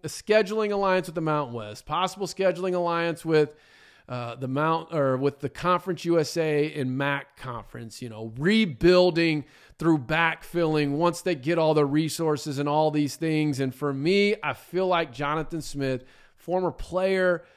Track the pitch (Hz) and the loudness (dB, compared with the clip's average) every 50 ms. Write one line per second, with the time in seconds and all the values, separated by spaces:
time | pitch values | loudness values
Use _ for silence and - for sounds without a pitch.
0 | - 151 - - - - 214 214 214 190 214 220 214 208 208 202 196 190 185 185 | -12 -12 -12 -10 -2 2 4 4 4 2 0 -2 -2 -2 0 0 0 2 2 0
1 | - 180 160 175 160 156 151 151 143 120 120 117 107 104 107 - - - 151 170 | 0 -2 -4 -4 -2 0 0 0 -2 -4 -6 -10 -10 -10 -12 -14 -10 -6 -4 -2
2 | 185 180 180 202 202 170 - - 190 185 170 175 185 190 180 180 175 170 170 170 | -2 -2 -2 -4 -8 -8 -4 0 2 2 2 0 -2 -2 -2 0 0 0 0 0
3 | 170 170 165 165 - 160 160 156 151 147 - _ _ _ _ - - - _ _ | 0 -2 -2 -4 -2 2 4 4 4 2 -2 _ _ _ _ -20 -20 -20 _ _
4 | _ - 123 123 120 117 117 120 131 127 131 139 151 160 165 165 165 - 165 156 | _ -12 -10 -8 -8 -8 -10 -8 -8 -4 -2 -2 0 0 0 -2 -4 -4 -2 0
5 | 139 135 131 127 135 143 139 - - 131 - - - 175 180 170 - 190 175 156 | 0 2 2 2 0 -2 -2 -2 -8 -8 -8 -2 0 0 0 0 0 -4 -6 -4
6 | - 165 170 165 151 - - 170 160 156 151 147 151 156 147 151 131 127 127 135 | -2 2 2 2 2 2 -2 -2 0 0 2 0 0 0 -2 -4 -4 -4 -2 -2
7 | 139 143 143 139 135 _ _ - - 135 120 113 101 - - 120 117 113 - - | 0 0 -2 -2 -4 _ _ -16 -12 -10 -10 -10 -12 -12 -14 -14 -14 -14 -14 -12
8 | 127 117 110 107 113 113 110 127 147 185 214 226 226 175 131 107 170 175 180 180 | -12 -12 -10 -10 -12 -10 -8 -2 2 4 4 4 4 2 0 2 4 6 8 8
9 | 180 180 160 165 170 165 156 147 131 - - - - - - - 156 165 160 151 | 6 6 4 2 2 2 2 0 -2 -6 -16 -20 -20 -20 -12 -2 2 2 4 2
10 | 123 117 156 160 165 165 165 - - - - 170 170 156 156 151 147 143 139 147 | 2 -2 0 2 2 2 0 -2 -10 -8 -2 0 0 2 2 2 2 0 0 2
11 | 170 175 165 - - 185 180 135 123 151 175 165 160 156 156 151 147 139 143 156 | 0 0 0 0 -2 -2 -2 -2 -2 -2 0 2 2 4 4 4 4 4 2 0
12 | 160 151 - - 165 156 151 143 - 156 139 139 143 147 147 151 156 156 147 151 | 0 0 -2 -2 -2 -2 -2 -2 -4 -6 -4 -4 -2 0 0 2 2 2 2 0
13 | 147 135 - - 160 160 156 156 156 151 139 123 139 131 123 - 147 143 139 135 | 0 0 -2 -4 -4 -2 0 0 0 0 0 0 -2 -4 -4 -4 -4 -4 -4 -2
14 | 143 170 196 202 202 208 214 214 - 147 - - - - 170 180 190 185 180 170 | 0 2 4 4 4 4 2 0 -4 -6 -6 -6 -10 -8 -4 -2 0 2 2 0
15 | 170 139 120 120 147 143 151 160 151 - 170 160 143 - - 143 139 135 131 127 | 0 -2 -4 -6 -4 -2 -2 -4 -4 -6 -8 -8 -8 -8 -8 -4 -4 -2 -2 -4
16 | 127 - - _ - _ _ _ - - 175 185 185 170 - - - - 165 185 | -6 -12 -20 _ -20 _ _ _ -8 -4 -4 -2 -2 -2 -4 -6 -10 -6 -4 -2
17 | 185 190 190 190 185 180 175 165 - _ _ | 0 0 2 2 2 2 2 0 -2 _ _